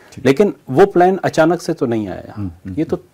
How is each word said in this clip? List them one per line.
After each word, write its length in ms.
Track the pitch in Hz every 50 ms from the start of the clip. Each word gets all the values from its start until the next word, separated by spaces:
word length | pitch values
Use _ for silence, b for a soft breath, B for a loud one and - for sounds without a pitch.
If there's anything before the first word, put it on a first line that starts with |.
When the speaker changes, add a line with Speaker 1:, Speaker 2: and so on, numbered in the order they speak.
| b b b
Speaker 1:
ठीक। 120 | - 123
Speaker 2:
लेकिन 280 | 117 139 - 208 202 - - _ -
वो 160 | 127 139 196
प्लान 340 | 196 - 175 175 180 190 180 -
अचानक 380 | 135 - - 156 160 180 175
से 120 | - - 165
तो 120 | - 147
नहीं 220 | 123 117 113 107 95
आया। 260 | 85 85 - - -
Speaker 1:
हम्म, 160 | 110 101 92 85 - -
हम्म, 100 | 98 92
Speaker 2:
ये 80 | 135 160
तो 120 | - -
Speaker 1:
हम्म। 120 | 175 - _